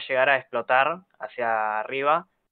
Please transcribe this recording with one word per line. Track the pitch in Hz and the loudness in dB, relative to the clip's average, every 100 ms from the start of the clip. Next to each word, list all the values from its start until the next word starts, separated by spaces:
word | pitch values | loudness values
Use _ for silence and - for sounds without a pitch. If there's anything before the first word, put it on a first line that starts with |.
| - | 0
llegar | 131 131 | 0 2
a | 135 | 2
explotar | - 120 117 131 139 175 185 - | 0 -6 0 2 2 -2 -10 -16
hacia | 131 - 117 110 107 107 | -14 -6 -2 -2 -2 -4
arriba | 107 135 139 160 180 _ _ | -6 -4 0 0 -2 _ _